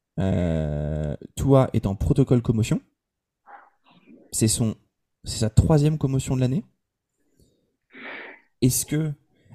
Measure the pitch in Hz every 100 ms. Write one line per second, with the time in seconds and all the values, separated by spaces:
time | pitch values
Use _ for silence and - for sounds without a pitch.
0 | _ - 95 95 87 80 76 73 73 78
1 | 76 65 - - 139 135 127 113 98 98
2 | - - 131 123 120 113 107 156 - _
3 | _ _ _ _ _ - _ _ _ _
4 | _ - - - 113 - 113 - _ _
5 | _ _ - 107 110 - - 156 147 156
6 | 139 135 - 131 127 135 - _ _ _
7 | _ _ _ _ _ _ _ _ _ -
8 | - - - - _ _ 127 - - 151
9 | 156 143 _ _ _